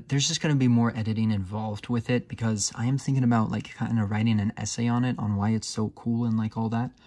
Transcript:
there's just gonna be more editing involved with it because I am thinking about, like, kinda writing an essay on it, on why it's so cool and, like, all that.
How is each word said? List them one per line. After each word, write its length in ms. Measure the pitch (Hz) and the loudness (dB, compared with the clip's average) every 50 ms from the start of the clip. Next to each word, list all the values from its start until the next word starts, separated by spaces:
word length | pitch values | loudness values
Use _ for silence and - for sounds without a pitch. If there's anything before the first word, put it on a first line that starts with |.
| - - | 0 0
there's 180 | 139 143 139 - | 0 0 0 0
just 140 | 160 - | -2 -2
gonna 160 | - 160 147 135 | 0 2 2 4
be 100 | 131 123 | 4 6
more 240 | 120 117 117 117 110 | 6 6 4 2 0
editing 380 | 110 104 110 107 110 110 110 | -2 -2 -2 0 0 0 0
involved 560 | 107 101 92 90 104 107 110 110 104 101 - - | 0 0 -2 -4 -6 -6 -6 -6 -6 -8 -6 -4
with 220 | 123 117 113 - | -2 -2 0 0
it 180 | 123 123 120 - | 0 -2 -2 -4
because 460 | 113 - 113 113 110 101 98 - - | -8 -4 -2 -2 0 0 -2 -4 -4
I 120 | - 117 127 | -2 0 0
am 100 | 135 131 | 0 0
thinking 260 | - - 139 131 127 | 0 0 0 2 4
about, 260 | 120 120 113 107 - | 4 4 4 2 2
like, 240 | - 104 - - - - | 0 -4 -6 -8 -8 -6
kinda 260 | 120 - 117 113 104 | -4 0 0 0 0
writing 380 | 98 107 107 113 117 110 104 | 0 0 2 2 2 2 2
an 100 | 101 110 - - | 2 0 -2 -4
essay 320 | 110 107 - - 117 120 | -8 -8 -4 -2 -2 0
on 160 | 117 120 127 | 2 2 0
it, 120 | 127 120 - | 0 -2 -2
on 200 | - 104 104 98 | -2 -2 0 0
why 140 | 101 110 | 2 2
it's 180 | 113 107 - - | 0 0 -2 -4
so 240 | - - 110 104 - | -4 -4 -4 -4 -4
cool 300 | - - 120 117 117 120 | -6 -4 -2 -2 0 0
and, 120 | 117 110 110 | 0 0 0
like, 200 | 110 110 - 113 | 0 -2 -2 -2
all 100 | 113 110 | -2 -2
that. 240 | 113 113 120 123 - _ - | -2 -2 -4 -4 -6 _ -20